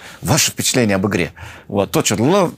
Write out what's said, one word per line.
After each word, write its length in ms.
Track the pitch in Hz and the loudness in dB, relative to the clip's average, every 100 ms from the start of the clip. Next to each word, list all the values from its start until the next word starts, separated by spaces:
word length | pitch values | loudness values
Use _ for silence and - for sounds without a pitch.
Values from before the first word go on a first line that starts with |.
| - - | -20 -10
ваше 280 | - 151 - | -2 0 0
впечатление 440 | - - 131 110 95 | -2 -2 2 2 2
об 100 | 104 | 0
игре". 260 | 87 80 - - - - | 0 -4 -8 -18 -18 -4
Вот, 220 | 101 95 | -2 0
тот 160 | 160 - | 0 0
что-то 460 | 101 127 202 175 | 0 2 2 0